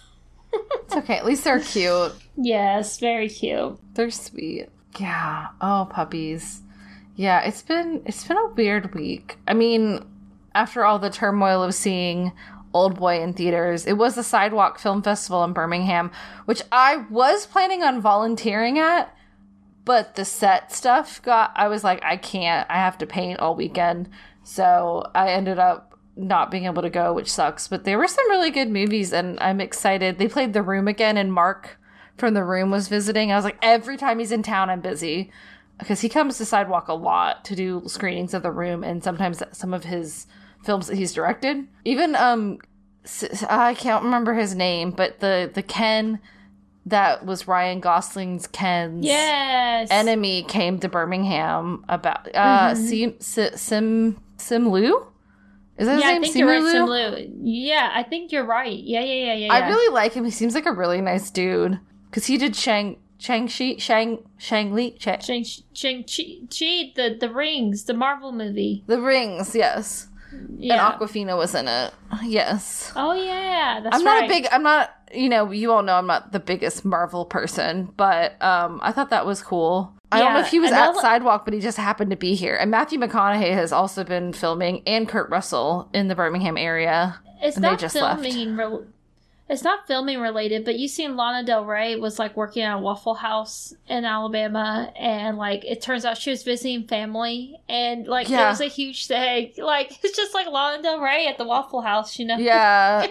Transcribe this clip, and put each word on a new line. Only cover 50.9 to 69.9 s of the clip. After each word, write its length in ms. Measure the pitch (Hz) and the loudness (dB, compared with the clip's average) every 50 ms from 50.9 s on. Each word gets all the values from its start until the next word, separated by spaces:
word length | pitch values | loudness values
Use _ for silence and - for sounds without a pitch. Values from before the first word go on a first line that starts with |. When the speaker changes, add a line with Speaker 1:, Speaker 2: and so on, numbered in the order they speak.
| - 175 165 175 185 185 196 196 170 151 160 160 160 160 165 175 170 - - - | -2 -2 -2 0 0 0 0 0 0 0 0 0 0 -2 -2 -4 -6 -8 -6 -4
Speaker 1:
about, 380 | - - - 165 - - - - - | -4 -2 0 -2 -2 -2 -6 -4 0
uh, 380 | 196 202 202 196 196 190 - 233 | 4 4 6 6 6 6 4 2
Speaker 2:
Mm-hmm. 100 | 226 226 | 0 0
Speaker 1:
Sim, 260 | 233 226 220 233 226 - - | 0 0 0 0 -2 -4 -6
Si-, 380 | - - - 226 208 - - | -10 -6 -2 -2 -2 -2 -2
Sim, 640 | - - - 220 214 220 220 226 226 226 226 202 - - - - | -6 -4 -2 0 0 2 2 2 2 2 2 0 -2 -8 -20 -18
Sim 320 | - - - 240 233 240 226 | -16 -6 -2 0 2 4 4
Lu? 380 | 185 185 214 269 415 539 - - _ _ _ _ _ _ _ - - - - _ _ | 4 4 4 4 4 2 0 -4 _ _ _ _ _ _ _ -20 -20 -20 -20 _ _
Is 100 | - 208 | -2 0
that 80 | 247 285 | 2 4
his 60 | 294 285 | 4 4
Speaker 2:
Yeah, 80 | 277 | 4
Speaker 1:
name? 100 | 349 339 | 4 4
Speaker 2:
I 40 | 302 | 2
think 100 | 320 - | 2 2
you're 100 | 254 269 | 4 6
right, 140 | 294 311 320 | 6 6 4
Speaker 1:
Simu 260 | 320 330 339 339 349 | 4 4 4 4 4
Liu? 280 | 240 240 240 226 208 202 | 2 2 0 -2 -2 -4
Speaker 2:
Sim 160 | - - - | -6 -10 -12
Lu. 0 | - - | -12 -6
Yeah, 480 | - 226 226 240 262 294 311 302 247 196 - | -4 -4 -4 -2 -2 0 2 2 2 2 0
I 100 | 233 233 | -2 -4
think 280 | 233 330 339 349 330 | -4 -6 -8 -6 -4
you're 140 | 311 285 240 | -4 -2 0
right. 320 | 220 226 240 262 233 196 | 0 0 0 -2 -2 -6
Yeah, 220 | - - 196 233 233 | -8 -6 -4 -2 -2
yeah, 240 | 254 269 262 262 254 | -2 -2 -2 -2 -2
yeah, 80 | 240 220 | -2 -2
yeah, 200 | 214 208 214 226 | -2 2 4 4
Speaker 1:
I 60 | 254 | 4
Speaker 2:
yeah. 80 | 180 175 | 4 4
Speaker 1:
really 240 | 415 453 480 427 269 | 4 4 4 4 4
like 200 | 226 208 226 233 | 4 2 2 0
him. 100 | 254 233 | -2 -4
He 80 | 233 | -4
seems 220 | 202 - 220 240 226 | -2 -2 0 0 0
like 140 | 311 302 | 0 0
a 40 | 349 220 | -2 -2
really 280 | 180 185 175 175 185 | 0 0 0 0 0
nice 300 | 190 185 180 190 190 - | 0 0 0 -2 -2 -4
dude. 480 | - 185 180 185 180 175 175 180 190 180 - - - - - - | -4 -2 0 0 2 2 2 0 0 -4 -6 -12 -20 -20 -20 -8
'Cause 160 | - 214 - | -6 -4 0
he 100 | - 262 | 0 0
did 180 | 240 269 294 208 | 2 2 0 -2
Shang, 420 | - - 247 214 208 208 196 - - _ _ _ | -2 0 0 0 0 0 -4 -8 -12 _ _ _
Shang-Chi, 600 | _ - - 247 226 247 233 - - 254 262 233 - | _ -4 -2 -2 -2 -2 -2 -4 -4 -4 -4 -4 -4
Shang, 400 | - - 226 220 226 233 226 226 - - _ | -2 2 2 2 2 0 -2 -6 -10 -14 _
Shang-Li, 600 | - - - 226 214 208 202 202 226 247 240 - - | -18 -6 -2 -2 -2 0 0 0 -2 -2 -2 -6 -6
Shang- 200 | - 214 - - | -4 -4 -4 -2
Speaker 2:
Shang, 220 | - - 247 240 226 - - - - _ - | -4 -4 -4 -4 -4 -6 -10 -14 -18 _ -10
Shang-Chi, 680 | - - 262 254 247 240 - - - - - - - 247 - | -6 -4 -4 -4 -6 -8 -8 -8 -8 -8 -8 -12 -16 -16 -12
Chi, 400 | - - 330 330 349 349 320 - - | -6 -4 -2 -2 0 -2 -4 -4 -4
the, 220 | 262 247 233 226 233 | -2 -2 -2 -2 -2
the 120 | 254 226 233 | -4 -4 -2
Rings, 520 | 262 302 311 311 269 226 208 202 202 - | -2 -2 -2 -2 0 0 0 -2 -2 -4
the 80 | - 233 | -4 -2
Marvel 360 | 233 262 277 285 269 269 269 247 | 0 0 0 -2 -2 -6 -10 -8
movie. 500 | 226 214 208 202 208 202 208 208 202 - | -8 -6 -6 -4 -4 -2 -2 -4 -4 -2
Speaker 1:
The 140 | - 233 247 | -2 0 0
Rings, 540 | 240 269 262 262 240 208 180 170 190 - - | 2 4 2 2 2 0 -4 -6 -6 -2 0
yes. 540 | 226 190 - - - 208 - | 2 2 2 2 -2 -4 -6